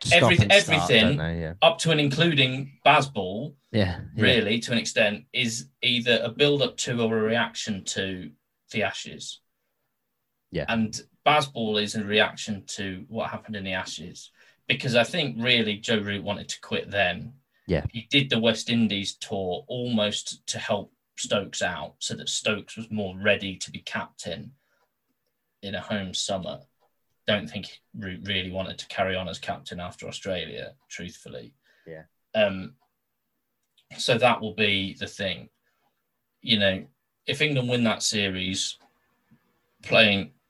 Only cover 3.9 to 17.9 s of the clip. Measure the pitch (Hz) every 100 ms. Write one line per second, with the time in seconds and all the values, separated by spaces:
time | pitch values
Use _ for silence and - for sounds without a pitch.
3.9 | 85 - - 104 113 101 113 - 117 110
4.9 | 123 107 107 - 117 120 113 139 _ 123
5.9 | 120 117 113 117 113 143 143 123 - -
6.9 | 120 113 113 107 117 113 - - 98 -
7.9 | - 95 92 85 - _ _ _ 110 95
8.9 | - - 73 - - _ _ _ _ _
9.9 | _ _ _ _ _ _ 85 71 113 110
10.9 | - - _ - 151 143 123 113 107 104
11.9 | 110 101 104 107 - - 101 - - 98
12.9 | 92 - 113 - 107 - 107 95 92 92
13.9 | - 87 - - _ _ _ - - 139
14.9 | 120 127 180 147 113 123 120 107 101 -
15.9 | 110 101 101 95 101 - - - 110 95
16.9 | 98 90 90 - - _ _ - 82 -